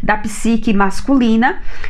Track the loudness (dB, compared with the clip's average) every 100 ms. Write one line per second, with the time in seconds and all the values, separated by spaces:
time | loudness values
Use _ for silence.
0 | -2 -2 -4 -4 -2 0 0 2 2 0
1 | 0 2 2 2 0 0 -2 0 -2